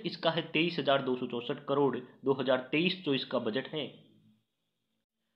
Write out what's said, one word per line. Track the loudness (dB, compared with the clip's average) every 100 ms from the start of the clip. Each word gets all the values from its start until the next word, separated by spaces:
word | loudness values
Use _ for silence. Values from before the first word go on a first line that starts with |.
| -6
इसका | 0 2
है | 2
तेईस | 0 0 2 0
हजार | 2 2
दो | 2 -2
सौ | -2
चौसठ | -4 -4 -6
करोड़, | -2 2 2 0
दो | -6 -4 0
हज़ार | 0 2 0 0
तेईस | 0 0 0
चौबीस | -2 -2
का | -2 -4
बजट | -2 -4 -4
है। | -8 -8 -12 -20 _ _ _ _ _ _ _ _ _ _ _ _